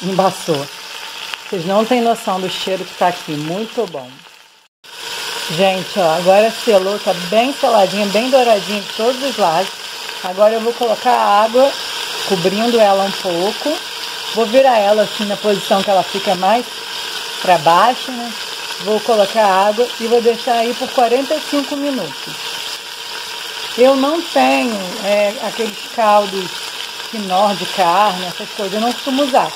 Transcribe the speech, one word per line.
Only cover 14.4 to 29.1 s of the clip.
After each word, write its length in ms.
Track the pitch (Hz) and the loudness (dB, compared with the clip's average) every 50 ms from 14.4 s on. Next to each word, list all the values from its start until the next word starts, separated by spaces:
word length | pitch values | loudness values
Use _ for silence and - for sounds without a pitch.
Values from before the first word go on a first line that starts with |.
| 233 | 0
virar 340 | 208 214 269 269 269 247 220 | 4 6 6 6 8 6 6
ela 240 | 202 202 214 214 208 | 4 4 4 4 2
assim 220 | 185 - - 214 | 0 0 -6 -4
na 120 | 202 202 190 | -4 -4 -2
posição 460 | - 214 208 190 - - 214 196 190 | 0 0 0 0 2 0 2 2 2
que 80 | 208 | 4
ela 100 | 196 185 | 2 2
fica 320 | 170 - - 196 190 208 190 | 2 0 -4 -4 0 0 0
mais 300 | 175 185 185 214 247 240 - - - - - - - - - - - - - - - | 2 2 2 2 2 0 -4 -10 -12 -12 -12 -10 -10 -10 -10 -10 -10 -10 -10 -10 -6
pra 160 | - - 180 165 | 2 4 4 4
baixo, 520 | 151 175 165 180 202 240 254 247 - - | 6 4 6 6 6 4 2 0 -4 -8
né? 200 | 254 240 240 240 220 - - - - - - - - - 175 | -8 -8 -8 -8 -8 -10 -10 -10 -10 -10 -10 -10 -10 -8 -4
Vou 140 | 190 214 214 | -2 -2 -2
colocar 440 | 208 - 233 214 202 196 - 226 214 | 0 0 2 2 2 2 4 2 4
a 220 | 202 185 185 196 208 | 4 6 4 4 2
água 180 | 214 214 247 240 - - | 2 2 0 -2 -2 -6
e 80 | 226 226 | -2 2
vou 140 | 233 240 | 2 4
deixar 320 | 220 233 233 220 - 262 240 | 4 4 2 2 0 0 0
aí 200 | 233 226 233 247 | 2 2 0 -2
por 160 | - 262 - | -4 -6 -4
quarenta 440 | - - 247 226 226 262 277 269 311 | 2 2 2 4 4 2 0 0 -2
e 40 | 302 | -4
cinco 340 | - - - 285 277 - 294 | -4 -2 -2 -2 -2 -2 -4
minutos. 580 | 285 277 285 277 247 185 151 143 - - - 151 - - - - - - - - - - - - - - - - - - - - - - - - - - - - - | -4 -4 -2 -2 -4 -6 -6 -8 -12 -12 -12 -12 -10 -10 -10 -10 -10 -10 -10 -10 -12 -12 -14 -14 -14 -14 -12 -12 -12 -10 -10 -12 -12 -12 -12 -10 -10 -10 -8 2 4
Eu 180 | 240 262 269 | 4 6 6
não 260 | 269 262 277 311 339 | 4 2 0 0 -2
tenho, 540 | 330 - - 277 254 262 269 269 262 247 220 202 190 180 180 - 208 | -4 -2 0 2 4 4 2 2 0 -2 -4 -4 -6 -8 -8 -6 -2
é, 300 | 190 208 208 208 202 208 254 - 208 | 0 2 2 2 0 0 -2 -6 -8
aqueles 400 | - - 226 220 202 - - - - | -4 -4 -4 -4 -4 -8 -12 -10 -2
caldos 540 | - 226 208 208 214 208 196 190 190 185 165 - - - - - - - - - - - - | 0 4 6 6 4 4 2 -2 -6 -6 -6 -8 -10 -12 -12 -10 -10 -12 -12 -12 -12 -14 -10
quinó 420 | - 226 208 190 185 185 208 208 202 | -8 -8 -4 -2 0 2 2 2 2
de 120 | 170 180 - | -2 -6 -8
carne, 580 | - - 185 170 170 185 208 214 185 180 185 | -2 0 2 2 4 4 4 2 2 -2 -6
essas 240 | 180 170 - 214 202 | -8 -8 -10 -12 -12
coisas, 240 | - - 208 190 180 | -8 -6 -6 -4 -2
eu 80 | 214 | -2
não 100 | 220 240 | -2 -2
costumo 320 | 240 240 - 285 | -2 -4 -4 -4